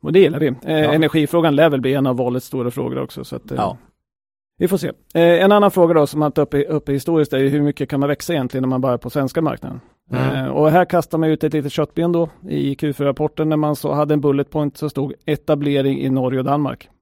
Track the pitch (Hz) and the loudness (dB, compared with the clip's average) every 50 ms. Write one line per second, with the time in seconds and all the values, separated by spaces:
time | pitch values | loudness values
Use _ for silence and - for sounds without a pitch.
0 | - 147 156 185 196 143 156 147 151 143 123 131 - - 156 156 151 147 147 156 | -6 2 6 6 6 6 4 0 0 -2 -2 -2 -6 -4 0 0 2 2 4 2
1 | 160 147 - 165 151 139 - 175 165 165 143 139 160 165 143 135 120 131 131 143 | 2 2 2 2 0 2 2 2 2 2 4 4 4 4 4 2 0 0 0 0
2 | 135 139 127 120 131 123 123 127 - - - 131 120 120 120 - 131 123 131 131 | 0 0 0 0 -2 -2 -2 -4 -6 -6 -6 -4 -4 -4 -4 -6 -6 -6 -4 -6
3 | - - - - 64 - - - _ - - - 104 95 - 120 _ _ _ _ | -8 -8 -10 -14 -14 -12 -12 -14 _ -8 -6 -4 -4 -4 -6 -8 _ _ _ _
4 | _ _ _ _ _ _ _ _ _ _ _ _ 170 180 190 180 160 165 - _ | _ _ _ _ _ _ _ _ _ _ _ _ -2 0 0 -2 -4 -6 -10 _
5 | _ _ _ 160 170 170 170 170 185 196 208 208 202 202 - 190 175 165 170 160 | _ _ _ 4 4 6 6 6 6 6 6 6 4 4 4 4 4 4 6 4
6 | 147 139 - 151 151 151 - - 147 - - 143 143 - 156 151 - - 139 139 | 2 2 0 -2 -2 -2 0 0 -2 0 0 -2 -2 0 -2 -4 -2 -2 -4 -4
7 | 131 - 170 160 151 143 - 131 135 139 139 147 147 147 139 - 143 - - 139 | -2 0 0 0 0 0 0 0 0 2 2 0 0 -2 -2 -4 -6 -4 -2 -2
8 | 139 143 147 - - - 170 151 131 123 - 135 131 131 131 127 127 135 123 120 | 0 -2 -2 -4 -4 -4 -4 -4 -4 -4 -4 -4 -4 -2 -2 -2 0 0 -2 -2
9 | - 127 - 151 139 131 - 170 160 151 - - - - - - _ _ _ _ | -4 -6 -4 -4 -4 -2 -2 -2 -2 -2 -4 -6 -10 -14 -14 -14 _ _ _ _
10 | _ _ - 127 131 135 131 135 131 135 131 143 151 156 156 180 180 175 - 175 | _ _ -4 -2 -2 0 -2 -2 -4 -4 -2 2 2 4 4 4 2 2 0 -2
11 | 165 - - 160 160 156 156 151 - 156 151 156 139 143 - - 151 143 _ - | -2 -2 -2 -2 0 0 0 0 0 -2 -2 -2 -4 -4 -4 -4 -4 -4 _ -4
12 | 165 170 175 170 170 160 - _ - 190 - 147 143 139 139 - - 151 143 - | -2 0 0 0 -2 -4 -6 _ -12 -8 -6 -4 -2 -4 -4 -4 -4 -6 -4 -2
13 | 143 139 135 - 151 151 _ - 160 156 156 151 151 151 151 139 - 147 147 143 | -2 -2 -2 -2 -4 -4 _ -2 -2 0 0 0 0 -2 -2 -4 -4 -4 -2 -2
14 | 151 147 151 151 135 147 139 139 139 _ - 156 147 147 - - - 151 - - | 0 0 0 0 2 0 0 0 -2 _ -2 -4 -4 -4 -6 -6 -8 -6 -4 -4
15 | 139 135 - - _ - 151 147 _ - 156 143 147 143 143 139 135 139 139 139 | -6 -6 -8 -10 _ -4 -4 -4 _ -2 0 0 0 0 0 2 2 0 0 0
16 | 135 135 131 135 127 127 127 131 127 135 139 147 147 135 127 - - _ _ _ | -2 -2 0 0 0 0 -2 -2 -2 0 0 0 -2 -4 -6 -10 -16 _ _ _